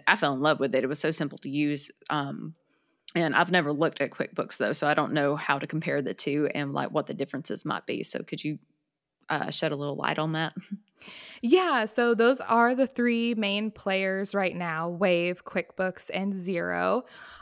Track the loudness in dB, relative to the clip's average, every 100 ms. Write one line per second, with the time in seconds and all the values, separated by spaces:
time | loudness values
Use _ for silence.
0 | 0 2 2 2 2 2 2 0 0 -2
1 | -2 -2 -4 -6 -6 -2 0 -2 -6 -12
2 | -4 -4 -4 -6 -10 -14 _ _ _ _
3 | -6 0 4 4 6 4 2 2 0 0
4 | -2 -2 -4 -4 -4 0 0 2 2 2
5 | 2 2 2 0 0 -2 -2 -4 -2 -2
6 | -2 -4 -2 0 0 -2 -4 -2 -2 -2
7 | -4 -6 -6 -6 -8 -6 -6 -6 -4 -6
8 | -6 -6 -8 -6 -6 -6 _ _ _ _
9 | _ _ -6 -4 -4 -2 -2 -2 -4 -4
10 | -2 0 0 -2 -4 -6 -12 -12 _ _
11 | -20 -18 -18 -6 4 4 4 2 0 2
12 | 4 6 4 4 2 4 6 4 0 2
13 | 2 2 0 0 0 0 -2 -4 -2 0
14 | 0 0 -2 0 0 -2 -4 -2 -4 0
15 | 4 4 2 -2 -4 -4 -4 -4 -4 -4
16 | -6 -4 -2 -2 -2 -2 -2 0 2 0
17 | -2 -12 -20 -16